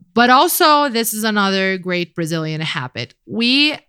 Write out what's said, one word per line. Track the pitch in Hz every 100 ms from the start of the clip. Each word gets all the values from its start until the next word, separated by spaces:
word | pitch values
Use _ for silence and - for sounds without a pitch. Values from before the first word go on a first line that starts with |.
| -
but | 226 247
also, | 254 330 - 330 294 294
this | 226 226
is | 220
another | 220 208 196 190 190 190
great | 180 180 170
Brazilian | - 160 165 156 156
habit. | 160 160 127 - 120 _ -
We, | 202 240 269 302 294